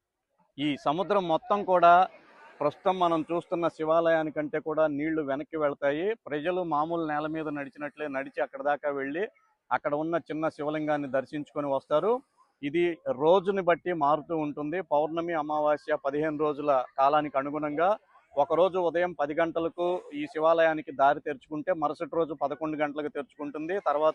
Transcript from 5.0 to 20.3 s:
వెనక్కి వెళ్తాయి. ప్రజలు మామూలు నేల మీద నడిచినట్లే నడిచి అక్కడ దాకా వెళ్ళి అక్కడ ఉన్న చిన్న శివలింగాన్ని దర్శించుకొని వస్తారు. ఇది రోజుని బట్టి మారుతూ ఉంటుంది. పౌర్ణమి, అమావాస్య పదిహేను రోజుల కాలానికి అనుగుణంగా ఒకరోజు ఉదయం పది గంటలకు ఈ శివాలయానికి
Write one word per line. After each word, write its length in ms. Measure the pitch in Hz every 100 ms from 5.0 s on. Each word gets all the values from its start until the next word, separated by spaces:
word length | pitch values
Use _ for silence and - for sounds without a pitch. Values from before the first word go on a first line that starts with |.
| 156 160
వెనక్కి 360 | 139 135 156 160
వెళ్తాయి. 560 | 147 143 143 151 196
ప్రజలు 500 | 226 - 147 160 180
మామూలు 420 | 170 147 165 170 156
నేల 220 | 147 156
మీద 200 | 160 156
నడిచినట్లే 600 | 147 139 143 147 147 151
నడిచి 340 | 135 135 165
అక్కడ 200 | 143 135
దాకా 280 | 143 143 147
వెళ్ళి 380 | 139 139 160 220 _ _ _ -
అక్కడ 240 | 127 151 147
ఉన్న 200 | 160 170
చిన్న 340 | - 156 156
శివలింగాన్ని 600 | - 147 156 151 147 143
దర్శించుకొని 560 | 135 127 151 143 151 143
వస్తారు. 540 | 135 - 151 196 247 - _ _ _
ఇది 340 | 143 165 175 - 135
రోజుని 500 | 123 156 190 180 196
బట్టి 320 | 175 165 180
మారుతూ 440 | 170 143 151 151 160
ఉంటుంది. 440 | 147 143 147 180
పౌర్ణమి, 520 | 170 147 156 165 170
అమావాస్య 640 | 165 151 151 151 147 - 151 139
పదిహేను 320 | 147 156 147
రోజుల 460 | 151 143 147 131 - -
కాలానికి 400 | 135 151 147 139
అనుగుణంగా 600 | 143 151 151 147 180 220 _ _ _ 143
ఒకరోజు 420 | 147 160 185 185
ఉదయం 320 | 170 160 180
పది 220 | 156 147
గంటలకు 680 | 156 165 165 165 175 175 180 -
ఈ 120 | 147
శివాలయానికి 680 | 147